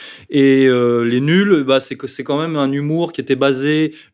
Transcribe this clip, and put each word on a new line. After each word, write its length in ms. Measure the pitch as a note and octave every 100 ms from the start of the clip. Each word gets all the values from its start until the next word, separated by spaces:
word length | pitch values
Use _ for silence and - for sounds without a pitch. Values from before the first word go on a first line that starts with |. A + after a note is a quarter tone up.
| - - -
Et, 360 | D3 C#3 C3+ C3+
euh, 360 | B2 A#2+ A#2+
les 180 | A#2+ B2
Nuls, 420 | C#3+ F3+ G3+ E3 C3
bah, 120 | C3+
c'est 180 | - C3
que, 100 | C3
c'est 180 | -
quand 160 | B2+ C#3+
même 160 | D#3+ D#3
un 160 | C3+
humour 400 | C#3 D3 E3 E3
qui 80 | E3
était 160 | C#3 C3
basé 560 | C#3 C3 C#3+ D#3 D#3 - _